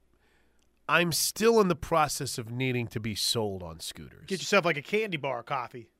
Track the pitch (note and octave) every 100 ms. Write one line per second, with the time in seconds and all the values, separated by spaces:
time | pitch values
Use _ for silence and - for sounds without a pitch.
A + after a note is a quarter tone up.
0 | _ _ _ _ _ _ _ _ - D#3
1 | F3 - - - A3+ A3+ F#3+ E3 - E3
2 | D3 - C3+ - A2+ A#2+ C3 B2 A#2 B2
3 | A2+ G#2 - A#2+ G#2+ F#2+ E2+ D#2+ - -
4 | D2 - - F#3 - G3+ E3+ D3 - G#3
5 | A3 D#3+ C#3 A#2+ - C#3 A#2 B2 A2+